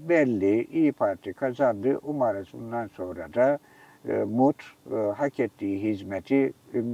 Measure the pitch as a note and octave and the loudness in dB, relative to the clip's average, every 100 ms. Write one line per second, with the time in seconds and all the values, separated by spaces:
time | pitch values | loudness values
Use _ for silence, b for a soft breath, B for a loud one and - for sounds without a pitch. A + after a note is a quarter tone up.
0 | D#3+ E3+ C3+ G#2+ G2 A2 A#2 D#3 D3+ - | 2 2 4 2 2 2 0 2 2 2
1 | G#2+ F#2 G2+ - C3+ B2 C3 G#2 A#2+ C#3 | -2 -2 -8 -4 -4 0 0 2 0 -2
2 | C#3+ D3 A#2+ G2 F#2+ A#2+ A2+ A#2 G#2+ - | -2 -2 0 -2 -8 -12 -8 -6 -8 -8
3 | F2+ F2+ E2 A#2+ C3 C#3+ b b b b | -10 -10 -6 2 2 2 b b b b
4 | - G#2+ G#2+ A2+ C#3 - - - - A2+ | -4 -2 -2 4 4 2 -6 -20 -8 -2
5 | G#2 G#2 C#3+ - A2+ - G2+ G2 G#2+ G2+ | -2 -2 -4 -2 -4 -2 -4 -2 -2 -4
6 | G2 G2 - C#3 C3+ - - B2 A#2 | -6 -8 2 2 2 -2 -6 -4 -4